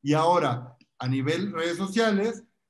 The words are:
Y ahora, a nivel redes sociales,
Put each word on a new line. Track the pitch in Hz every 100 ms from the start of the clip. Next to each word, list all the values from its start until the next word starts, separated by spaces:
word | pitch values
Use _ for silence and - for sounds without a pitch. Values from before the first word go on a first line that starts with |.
Y | 139
ahora, | 151 165 175 143 123 - - _ _
a | 127
nivel | 131 135 170 202
redes | 165 170 170
sociales, | 190 208 226 202 220 226 - _